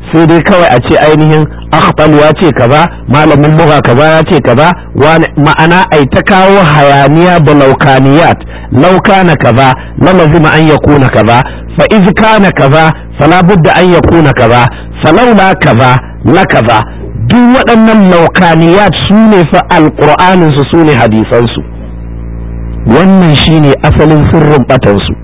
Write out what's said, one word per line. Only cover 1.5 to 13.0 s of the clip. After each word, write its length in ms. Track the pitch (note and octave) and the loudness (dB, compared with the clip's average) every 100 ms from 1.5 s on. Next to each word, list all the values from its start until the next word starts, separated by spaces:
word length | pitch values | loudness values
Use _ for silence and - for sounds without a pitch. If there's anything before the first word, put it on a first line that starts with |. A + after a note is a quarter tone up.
| - - | -8 -6
Akhtal 440 | D#3 - - D3+ | -4 -2 -2 0
ya 160 | D3 D3 | 2 0
ce 180 | D3+ F3+ | 0 -2
kaza, 340 | B2 B2 D3 E3+ - - | 0 0 0 -2 -6 -4
malamin 520 | C3+ D#3 D3 D3 D#3 | 0 0 2 2 2
lugha 240 | E3 D3 | 2 0
kaza 240 | - B2 D#3 | 0 0 2
ya 160 | D#3+ | 0
ce 160 | D#3+ E3 | 0 0
kaza, 300 | B2 A#2+ D#3+ F3 - | 0 0 0 -2 -8
wani, 340 | - D3 D#3+ D#3+ | -2 0 0 -2
ma'ana 480 | - D3 D#3 D#3+ F3 F3+ | -2 -2 0 0 0 0
ai 180 | D#3 C#3 | 0 0
ta 160 | G3 | -2
kawo 400 | - F#3+ F#3+ G3 | 0 0 2 2
hayaniya 760 | F3 D3 C#3+ C#3 C#3 D#3 F3+ F3 | 2 2 2 2 2 2 2 2
da 140 | D3+ | 2
laukaniyat. 840 | D3 C3+ B2+ C#3+ C3 C3+ C#3 D#3+ G#2 - - - | 2 2 0 0 2 2 2 2 -2 -8 -16 -6
"Law 300 | A#2+ E3 F#3+ | 0 2 0
kana 320 | - G3 F#3 D3+ | 0 0 0 0
kaza, 380 | C3+ A#2 C3+ B2+ - - | 0 0 0 -2 -8 -4
la 160 | D3 | 0
lazima 400 | F#3 D#3 E3 D#3 | 2 2 2 0
an 140 | D#3 D#3 | 0 2
yakuna 400 | D3 - D3 B2+ | 2 2 0 0
kaza, 320 | A#2+ G#2+ A#2 C3+ - - | 0 0 0 -2 -8 -10
fa 140 | - C#3 | -4 0
iz 180 | G#3+ F#3+ | 2 2
kana 400 | F#3 A3 A3 G3 | 0 0 2 0
kaza, 400 | - C#3 D3+ D#3+ D#3 | 0 0 2 0 -2